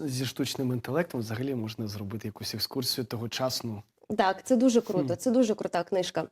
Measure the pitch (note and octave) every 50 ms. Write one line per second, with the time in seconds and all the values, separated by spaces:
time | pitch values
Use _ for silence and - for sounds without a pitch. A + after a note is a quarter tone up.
0 | D#3+ C#3+ B2+ B2+ C3 A#2+ - - C#3 B2+ - - C3+ B2 B2 A#2 - - B2+ D#3+
1 | F3+ - - B2+ A2 A2 A2+ A2+ C3 C#3 C3+ A#2+ A2 A2 A2 - A2+ G#2 G2 G#2
2 | G#2 G2 A2+ G#2+ - G#2+ G#2 - G#2 - - G#2+ - - - C3+ B2+ - - -
3 | A#2+ - - G#2+ A#2+ A2 - - C3 C3 - - - A#2 G#2+ G2+ - _ _ _
4 | - - G#3+ G3+ G3+ F#3 F#3+ F#3+ - - B3+ A3+ B3+ C4+ A3+ A#3+ A3+ - G3 F#3
5 | C#3+ C3+ F3 - - B3+ A3+ C4 B3+ G#3+ G#3 - - F#3 - F3 E3+ - G3+ F#3
6 | F3 - - E3+ D#3 -